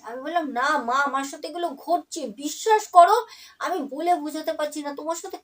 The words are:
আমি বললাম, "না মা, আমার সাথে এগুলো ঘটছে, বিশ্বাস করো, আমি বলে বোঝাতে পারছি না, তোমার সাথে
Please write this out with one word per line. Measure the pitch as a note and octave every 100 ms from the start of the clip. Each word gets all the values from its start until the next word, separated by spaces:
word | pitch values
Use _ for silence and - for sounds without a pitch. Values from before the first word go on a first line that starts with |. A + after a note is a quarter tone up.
আমি | - B3
বললাম, | C#4+ E4+ D4+
"না | A#3 C#4 D4+
মা, | A#3 C4 C#4+
আমার | C4 C#4
সাথে | D#4 D#4+
এগুলো | D#4+ E4+ C4+
ঘটছে, | - E4+ - E4 B3+ G#3
বিশ্বাস | D4 - - G#4+ G#4+
করো, | F4+ F4 A#4 A4+ - - -
আমি | C#4+ F4+ C#4
বলে | C4+ E4+ F4
বোঝাতে | D4 D4+ D#4
পারছি | D#4 D4+ D4+
না, | D4 C#4+
তোমার | D4+ E4
সাথে | F#4+ F4+